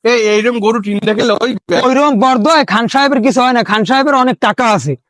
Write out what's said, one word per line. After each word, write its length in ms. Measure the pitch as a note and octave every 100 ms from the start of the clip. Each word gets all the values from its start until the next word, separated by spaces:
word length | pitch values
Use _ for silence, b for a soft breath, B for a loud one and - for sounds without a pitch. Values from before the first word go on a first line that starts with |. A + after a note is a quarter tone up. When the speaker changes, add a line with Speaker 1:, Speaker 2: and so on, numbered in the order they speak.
Speaker 1:
এই, 160 | A3+ A#3+ G#3+
এইরকম 320 | G#3+ A3+ A#3+
গরু 220 | G#3 A#3
তিন 180 | G3+ G3+
দেখে 240 | G#3+ G#3+
লই। 340 | B3 G3+ A#3+ A3+ - -
Speaker 2:
ওইরকম 380 | B3 C4 D4 A#3
বর্দ 280 | C4 C4 G#3
হয়, 180 | D#4+ C4+
খান 220 | G#3 A#3
সাহেবের 340 | C4+ C#4 C4+
কিছু 200 | A#3+ A3+
হয় 120 | B3+
না, 100 | B3
খান 220 | F#3 G#3+ F#3+
সাহেবের 300 | C4 C#4 C4
অনেক 220 | B3 G#3
টাকা 260 | A#3+ G#3 A#3+
আছে। 280 | G3+ C3 C3